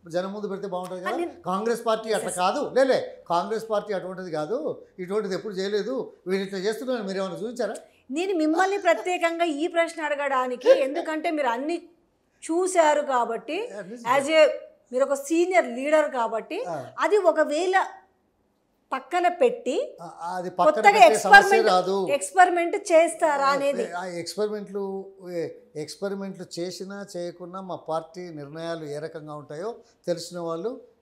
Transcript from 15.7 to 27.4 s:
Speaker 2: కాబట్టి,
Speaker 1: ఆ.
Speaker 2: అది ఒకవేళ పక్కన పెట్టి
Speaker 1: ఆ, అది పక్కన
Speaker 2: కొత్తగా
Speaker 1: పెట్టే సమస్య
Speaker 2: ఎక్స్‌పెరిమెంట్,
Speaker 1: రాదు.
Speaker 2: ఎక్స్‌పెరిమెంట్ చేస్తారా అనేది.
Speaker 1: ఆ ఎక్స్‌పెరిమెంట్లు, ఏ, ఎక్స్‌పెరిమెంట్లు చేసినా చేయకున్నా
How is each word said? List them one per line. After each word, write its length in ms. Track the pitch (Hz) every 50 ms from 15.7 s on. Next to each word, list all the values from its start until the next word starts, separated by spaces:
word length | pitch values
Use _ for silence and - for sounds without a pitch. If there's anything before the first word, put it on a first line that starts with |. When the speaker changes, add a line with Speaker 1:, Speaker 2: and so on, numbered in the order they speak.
| 240 240 269 294 302 311 302 294
Speaker 2:
కాబట్టి, 540 | 247 254 233 220 220 220 214 - 311 381 508
Speaker 1:
ఆ. 200 | 175 165 147 127 120 - -
Speaker 2:
అది 180 | 269 330 381 427
ఒకవేళ 680 | 381 339 302 311 302 262 294 302 349 370 370 381 330 - - - _ _ _ _ _ _ _ _ _ _ _ _ _ _ _ _ _ _
పక్కన 360 | - 262 262 - - 359 349 359
పెట్టి 680 | 349 349 285 233 240 - - 254 269 392 554 622 - -
Speaker 1:
ఆ, 340 | - 165 - - - 170 185
అది 140 | 185 180 180
పక్కన 160 | - - 175
Speaker 2:
కొత్తగా 260 | 311 302 302 - 403
Speaker 1:
పెట్టే 160 | 403 427 370 320
సమస్య 300 | 220 208 - - 403 403
Speaker 2:
ఎక్స్‌పెరిమెంట్, 300 | 392 - - - - 214
Speaker 1:
రాదు. 400 | 185 185 175 175 190 196 190 170
Speaker 2:
ఎక్స్‌పెరిమెంట్ 680 | 285 277 277 - - 381 359 359 349 359 339 339 -
చేస్తారా 720 | 403 403 - 349 320 330 330 330 330 349 311 285 285 277 269
అనేది. 440 | 285 277 277 277 285 240 233 175
Speaker 1:
ఆ 140 | 170 175 185
ఎక్స్‌పెరిమెంట్లు, 1000 | 185 175 170 170 170 - 196 214 208 214 214 202 185 190 202 196 196 196 196 190 - - - - 175
ఏ, 180 | 180 170 160 160 160 - - _ _
ఎక్స్‌పెరిమెంట్లు 680 | 151 151 147 - - 196 202 196 202 196 196 185 - 180 170 - 170
చేసినా 460 | 170 185 175 - 196 190 196 202 202 196 - 175
చేయకున్నా 440 | 175 175 170 175